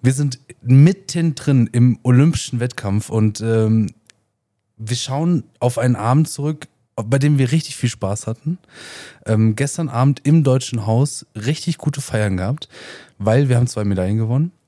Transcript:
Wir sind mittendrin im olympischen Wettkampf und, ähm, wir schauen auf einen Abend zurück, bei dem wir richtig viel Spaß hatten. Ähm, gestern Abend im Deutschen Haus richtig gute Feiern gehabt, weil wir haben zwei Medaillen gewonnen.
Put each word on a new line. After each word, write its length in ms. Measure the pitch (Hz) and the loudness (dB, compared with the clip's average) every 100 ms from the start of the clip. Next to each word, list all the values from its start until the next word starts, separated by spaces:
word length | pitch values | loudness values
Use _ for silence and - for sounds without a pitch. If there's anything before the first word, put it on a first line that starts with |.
Wir 120 | 127 | 0
sind 260 | 131 147 127 _ - | 0 -2 -6 _ -14
mittendrin 1040 | 120 131 151 196 - 175 165 143 - 135 113 | 4 8 8 4 -6 -4 -2 -2 0 2 2
im 260 | 120 123 113 | 4 2 2
olympischen 580 | - 123 151 160 - 123 | 2 4 4 2 -6 -6
Wettkampf 480 | 123 - 104 101 - | -6 -6 -4 -4 -2
und, 320 | 113 107 104 | 0 0 0
ähm, 500 | 113 113 110 110 104 - _ _ _ _ _ _ _ _ | -2 0 2 2 0 -6 _ _ _ _ _ _ _ _
wir 180 | 110 120 | -8 -6
schauen 480 | - 135 165 175 - _ | -4 -4 0 -2 -4 _
auf 180 | 123 123 | -2 0
einen 200 | 123 120 | 0 0
Abend 320 | 110 135 156 | 2 2 2
zurück, 400 | - 143 156 - _ _ - | -2 -6 -8 -12 _ _ -10
bei 240 | 107 135 | -2 0
dem 180 | 147 143 | 2 2
wir 140 | 127 | 2
richtig 240 | 156 - - | 0 -4 -4
viel 140 | 120 | -4
Spaß 380 | - 95 101 - | -4 -6 -6 -8
hatten. 320 | 113 151 180 _ - - - - - - | -8 -8 -8 _ -20 -20 -20 -20 -18 -2
Ähm, 320 | 110 110 107 | 2 2 2
gestern 320 | 143 - 160 | -4 -4 -6
Abend 320 | 117 131 139 | 0 0 2
im 220 | - 165 143 | 2 2 4
Deutschen 400 | 131 - 120 104 | 0 -2 -6 -2
Haus 400 | 113 143 - - - | 0 0 -4 -16 -8
richtig 420 | 110 151 - - | -6 -4 -4 -4
gute 220 | - 143 | -4 -6
Feiern 380 | - 110 104 92 | -6 -2 -2 -2
gehabt, 320 | 95 147 - - - - - _ | -4 -6 -8 -20 -20 -20 -20 _
weil 320 | 101 117 143 | 0 2 2
wir 80 | 120 | 2
haben 100 | 120 | 0
zwei 160 | - | -2
Medaillen 320 | 101 95 92 107 | -2 -2 -2 -2
gewonnen. 380 | 110 127 165 _ | -2 -2 -2 _